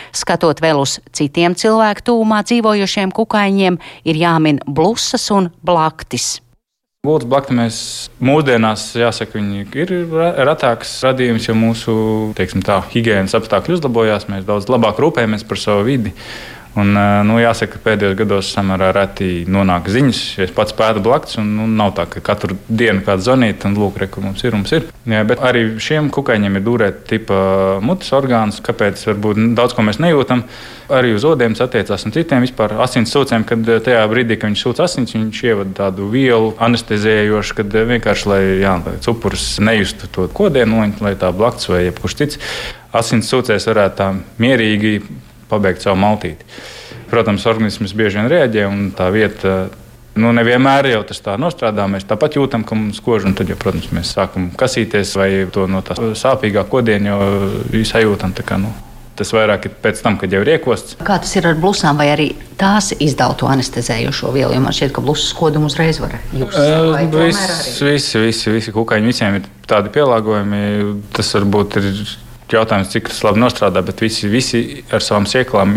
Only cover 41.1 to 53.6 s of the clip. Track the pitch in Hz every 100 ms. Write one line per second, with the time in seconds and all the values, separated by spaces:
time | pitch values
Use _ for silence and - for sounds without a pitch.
41.1 | 95 92 90 117 120 - 90 90 90 98
42.1 | - 147 - - - - - - 117 117
43.1 | 117 - 131 120 104 113 107 98 - 98
44.1 | 95 - - 120 127 110 107 107 104 -
45.1 | - - - - 107 98 90 110 95 104
46.1 | 107 92 - - - - - - - -
47.1 | 120 110 98 117 110 110 - 101 104 107
48.1 | 101 117 175 127 110 101 101 98 - 92
49.1 | 107 104 - 95 95 95 - - - -
50.1 | - 117 117 117 123 135 139 135 110 95
51.1 | - - 101 165 165 117 104 98 98 95
52.1 | 107 151 147 135 113 107 110 107 101 -
53.1 | 110 98 95 92 -